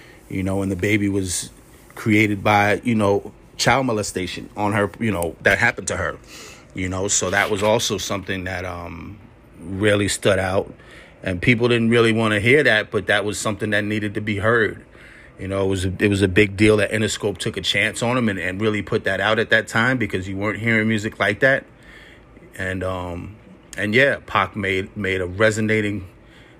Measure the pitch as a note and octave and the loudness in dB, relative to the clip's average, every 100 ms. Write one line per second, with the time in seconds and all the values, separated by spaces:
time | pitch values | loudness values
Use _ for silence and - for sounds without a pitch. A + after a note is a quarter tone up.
0 | - - - - F#2+ F#2+ F#2+ F#2+ G2+ G#2+ | -20 -20 -10 -6 -2 -2 -2 -2 0 0
1 | G2+ G2 F#2 F2+ - - - - - - | 2 0 -2 -6 -8 -14 -20 -20 -20 -6
2 | - G#2+ G#2+ G2+ G2+ G#2 G#2 G2+ - A2 | 2 4 2 0 2 4 4 2 0 0
3 | G2+ G2+ G2+ - - - - A#2+ C3 G#2+ | 2 0 -2 -18 -16 -2 2 2 2 -2
4 | G2+ - F2+ - - - G#2 G#2 G2+ - | -4 -4 -6 -8 -10 -4 -2 0 0 -2
5 | A2+ F#2 E2+ D#2 G#2+ G2 A#2 A#2 F#2+ F#2 | -2 0 -2 -2 0 2 2 0 -4 -4
6 | E2 C#2+ - - - - - - F#2 F#2 | -4 -6 -14 -20 -20 -20 -16 -8 -6 -4
7 | G2 - F#2 G2 G2 G#2 G#2+ A2 - G2+ | -2 0 0 0 0 2 2 2 2 -4
8 | - G2+ F#2 F#2+ F2+ F#2 F#2 F2 F2 E2 | -4 -6 -6 -6 -6 -6 -8 -10 -10 -12
9 | F2 F#2+ - - - - F2 F#2+ G#2+ G2+ | -14 -16 -20 -20 -20 -18 -10 0 2 2
10 | G2+ - A2 F#2+ F#2+ F#2+ - - - - | 2 0 2 2 2 -2 -2 -8 -20 -20
11 | - - - F2+ G#2 A#2 A#2+ A#2+ A2+ A#2+ | -20 -12 -6 -2 0 2 2 2 4 4
12 | A2+ A2+ A2+ G#2+ A2 C#3+ C3 G#2+ G#2 A2 | 4 4 2 2 4 4 4 2 0 -4
13 | F2+ G#2 G2+ F#2+ A#2 G2+ G#2+ G#2 G#2 G#2+ | 0 0 0 -4 -4 -4 -2 -2 -2 -2
14 | G#2 G#2 G#2 G2+ G#2+ A#2 G2+ - - - | -4 -6 -4 -2 2 2 2 -2 -16 -20
15 | - - - - F#2 F#2+ F#2+ F#2+ F#2+ F#2 | -20 -20 -20 -12 -6 -2 0 0 -2 0
16 | G#2+ G2 G2 F#2 G#2 G2 G#2+ G#2+ G2 A2 | 2 4 2 4 4 6 6 6 2 0
17 | G#2+ - G#2+ F#2+ A#2 G2+ F#2 G2+ G#2+ G2 | -2 -2 -4 -4 -6 -4 -2 0 0 0
18 | A#2+ B2+ A2+ F#2+ E2+ F#2+ A2 G#2+ F#2 G#2+ | -2 0 0 -2 -4 -2 -2 -2 -2 -2
19 | G2+ F#2+ G2+ A2 G#2 A2+ G#2+ A#2 A#2 C3 | -2 0 2 2 4 2 2 0 2 2
20 | G#2 F#2+ F#2 F#2+ G#2 G2 A2+ A2+ A2 A2 | -2 -4 -6 -4 -4 -2 0 2 2 0
21 | G#2+ - G2+ G#2+ C3+ C3+ - - - - | -2 -2 -2 2 4 2 -2 -20 -20 -20
22 | - - - - E3+ - F#2+ F#2+ F#2 F#2 | -20 -20 -20 -20 -18 -8 -6 -4 -4 -4
23 | F2+ F2 F2+ G#2 - - - - G2+ A2+ | -6 -8 -12 -16 -20 -20 -16 -8 0 2
24 | C#3 G#2 - G#2+ F#2+ - F#2+ F#2+ G2+ - | 2 0 -2 0 0 -2 -2 -2 -4 -6
25 | F#2+ F#2+ F2+ F#2 A2 A2 A2 A2 G#2 G#2 | -4 -2 -4 2 2 2 0 0 0 -4
26 | F2+ - - - - - | -10 -20 -20 -20 -20 -14